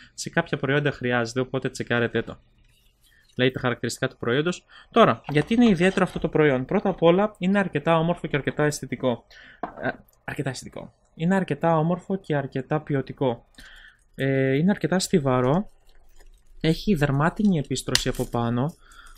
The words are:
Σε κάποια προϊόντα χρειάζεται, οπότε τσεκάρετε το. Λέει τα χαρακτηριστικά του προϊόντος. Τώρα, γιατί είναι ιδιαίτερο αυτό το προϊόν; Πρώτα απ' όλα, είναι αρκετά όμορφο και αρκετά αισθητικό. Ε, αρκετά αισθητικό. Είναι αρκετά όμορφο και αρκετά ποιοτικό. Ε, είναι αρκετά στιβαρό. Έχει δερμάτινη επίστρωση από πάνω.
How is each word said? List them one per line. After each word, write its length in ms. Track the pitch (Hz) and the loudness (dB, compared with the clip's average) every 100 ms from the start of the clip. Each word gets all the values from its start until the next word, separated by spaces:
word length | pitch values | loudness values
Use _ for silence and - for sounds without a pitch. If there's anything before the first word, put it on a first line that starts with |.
| - | -20
Σε 160 | - - | -14 -8
κάποια 280 | - 160 139 | -4 -4 -4
προϊόντα 320 | 135 143 147 | 0 0 0
χρειάζεται, 500 | - 123 123 117 123 | -2 -2 -2 -2 -4
οπότε 280 | 127 131 127 | -4 -4 -6
τσεκάρετε 520 | - 113 120 117 113 | -6 -4 -2 0 -2
το. 160 | - 85 _ _ _ _ _ _ _ _ _ - | -6 -10 _ _ _ _ _ _ _ _ _ -2
Λέει 140 | 127 | -2
τα 100 | - | 0
χαρακτηριστικά 480 | 127 120 120 - 131 | -4 -4 -6 -4 -6
του 80 | - | -6
προϊόντος. 480 | - 127 160 180 - - - | -2 -2 -2 -6 -10 -20 -2
Τώρα, 320 | - 196 117 - | 4 4 4 -2
γιατί 260 | 147 147 | -2 0
είναι 140 | 226 240 | 4 4
ιδιαίτερο 360 | 185 185 185 | 4 2 2
αυτό 140 | 180 156 | -2 -2
το 100 | 165 | -2
προϊόν; 360 | 156 151 127 | 2 4 2
Πρώτα 240 | 131 185 208 | 0 -2 -2
απ' 140 | 175 | 2
όλα, 320 | 165 180 208 - | 4 4 2 -2
είναι 200 | 180 202 | 0 0
αρκετά 400 | 190 147 156 165 | 0 -2 0 2
όμορφο 280 | 165 175 160 | 2 -2 -2
και 100 | 147 | -4
αρκετά 280 | - - | -2 0
αισθητικό. 600 | 151 147 135 127 131 117 _ - - - - - | 0 -2 -8 -4 -2 -4 _ -20 -20 -14 -14 -8
Ε, 60 | 123 - _ _ | -8 -8 _ _
αρκετά 260 | - - 139 | -12 -8 -6
αισθητικό. 440 | 123 107 - - _ _ | -8 -12 -14 -16 _ _
Είναι 200 | - 165 | -4 0
αρκετά 440 | 190 190 - 165 160 | 0 0 -2 0 2
όμορφο 380 | 160 180 - 190 | 2 -2 -4 -6
και 200 | - 151 | -4 -4
αρκετά 440 | 135 135 131 151 | -4 -6 -4 -4
ποιοτικό. 680 | 156 139 131 131 135 117 - - - - - _ _ | -2 -4 -4 -2 -2 -2 -8 -20 -20 -20 -20 _ _
Ε, 400 | - 135 135 135 | -6 -2 0 2
είναι 160 | 135 175 | 2 2
αρκετά 280 | 202 156 180 | 0 0 -2
στιβαρό. 720 | - 190 135 127 123 160 214 - _ - - - - - - - | 0 0 2 2 2 2 -2 -10 _ -20 -20 -20 -20 -20 -20 -4
Έχει 340 | 160 160 - | -2 0 0
δερμάτινη 640 | 180 147 135 156 - 208 170 | 2 2 2 0 2 2 2
επίστρωση 500 | 131 131 - - - | -2 -6 -4 -4 -2
από 160 | - | -4
πάνω. 500 | 123 120 117 120 143 - - - - | -4 -2 -2 -2 -2 -6 -18 -20 -20